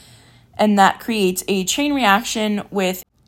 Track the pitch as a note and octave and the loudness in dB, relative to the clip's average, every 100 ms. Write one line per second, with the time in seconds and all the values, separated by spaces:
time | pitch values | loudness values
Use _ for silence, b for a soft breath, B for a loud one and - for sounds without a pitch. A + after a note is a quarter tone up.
0 | B B B B B - G#3+ G3+ F#3+ - | B B B B B 0 2 4 4 2
1 | - A3 F#3 F#3 - F#3+ F#3 - D4 C#4 | -4 0 0 0 -2 -2 -2 -2 -2 0
2 | A3 G3 A#3+ A3+ G#3+ G#3 - G3+ F#3 - | 2 2 0 -4 -2 -4 -4 -2 -2 -4
3 | - _ | -12 _